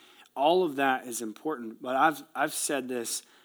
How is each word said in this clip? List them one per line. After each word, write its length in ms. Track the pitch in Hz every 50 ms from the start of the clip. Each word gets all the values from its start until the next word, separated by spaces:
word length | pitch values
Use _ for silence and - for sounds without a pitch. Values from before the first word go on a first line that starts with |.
| - - - - - _ -
all 260 | - 175 165 175 185 185
of 140 | 160 135
that 320 | 139 139 135 131 127 - 127
is 120 | 117 107
important. 640 | 120 110 104 - - 156 156 123 117 110 113 - -
But 140 | 127 131
I've, 260 | 131 147 160 151 143 143 - -
I've 220 | - 143 156 -
said 320 | - - - 147 135 127 123
this 340 | 127 123 117 110 - - - - - -